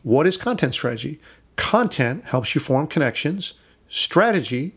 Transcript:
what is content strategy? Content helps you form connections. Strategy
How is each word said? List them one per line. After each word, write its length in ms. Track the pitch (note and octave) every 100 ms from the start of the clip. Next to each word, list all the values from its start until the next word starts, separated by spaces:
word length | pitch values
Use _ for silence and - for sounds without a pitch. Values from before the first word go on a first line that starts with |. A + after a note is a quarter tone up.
what 240 | G#2+ C3 F3+
is 100 | F3+
content 380 | A#3+ A3+ C3
strategy? 460 | - B2 A#2 C3+ D3+ - _ _ -
Content 720 | - A3 A#3 - A#2+ F3+ -
helps 280 | C3 A2+
you 60 | C#3+
form 260 | - C3 D#3
connections. 680 | E3 B2+ - D3 F#3+ - - _ _ _
Strategy 880 | - - F3 A3+ F#3+ G#2+ B2+ E3+